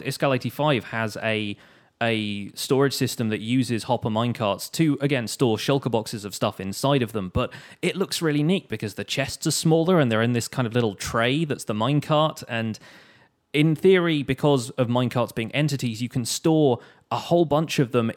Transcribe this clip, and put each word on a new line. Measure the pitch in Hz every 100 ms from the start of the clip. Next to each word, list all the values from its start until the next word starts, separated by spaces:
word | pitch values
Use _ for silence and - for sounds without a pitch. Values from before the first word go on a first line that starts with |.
| -
Iskall | - 143
eighty-five | 127 120 - 151 127 -
has | 113 110 -
a, | 110 110 107 101 - - _ _
a | 117 113 104 101 98 -
storage | - 135 139 -
system | 123 - 110
that | 107
uses | 110 127 120 113
hopper | - 120 120
minecarts | 107 120 113 107 95 -
to, | - 160 139
again, | 143 135 110
store | - 123 107
shulker | - 139 123
boxes | 113 107 110 98
of |
stuff | - 110 -
inside | 95 98 135 143
of | 113
them, | 107 92
but | - 120 - - -
it | 175 175
looks | 196 -
really | 160 147
neat | 151 190 -
because | 110 107 -
the |
chests | 160 - 135 - 156
are |
smaller | - 165 165 165 180
and | 127
they're | 110
in | 117
this | 120 -
kind | - 117
of |
little | 120 113 95
tray | - 117 120 143 156
that's | 123 -
the | 107
minecart, | 117 147 - 151 156 - -
and | 113 113 107 - - - _ _ _ _
in | 147 156 151
theory, | 185 185 170 151
because | 135 131 151 139 120
of | - 120
minecarts | 123 123 127 113 -
being | 113
entities, | 139 151 139 120 110
you | 120
can | 135 117
store | - 165 160 143 117 - - _
a | 117
whole | - 170 156
bunch | 147 127 -
of | 120
them | 123 113